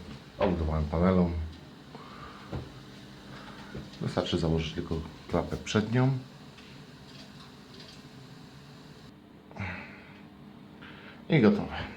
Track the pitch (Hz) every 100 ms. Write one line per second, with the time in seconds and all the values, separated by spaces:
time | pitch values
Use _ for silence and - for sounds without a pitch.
0 | - - - - 104 82 80 78 76 80
1 | 90 92 87 82 80 - - - - -
2 | - - - - - - - - - -
3 | - - - - - - - - - -
4 | - 95 - 87 80 80 78 82 - 82
5 | - - - 87 78 78 - 110 107 123
6 | 131 131 - - - - - - - -
7 | - - - - - - - - - -
8 | - - - - - - - - - -
9 | - - - - - - 90 - - -
10 | - - - - - - - - - -
11 | - - - - 104 - - - -